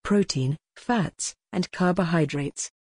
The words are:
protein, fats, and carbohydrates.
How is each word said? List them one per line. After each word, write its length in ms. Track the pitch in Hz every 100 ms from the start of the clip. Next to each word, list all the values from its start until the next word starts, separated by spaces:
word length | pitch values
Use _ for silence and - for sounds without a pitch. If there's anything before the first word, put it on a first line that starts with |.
protein, 540 | - 208 190 135 131 156 _ -
fats, 580 | - 240 165 - - - -
and 180 | 190 180
carbohydrates. 1000 | - 180 180 170 170 147 143 139 - - _ _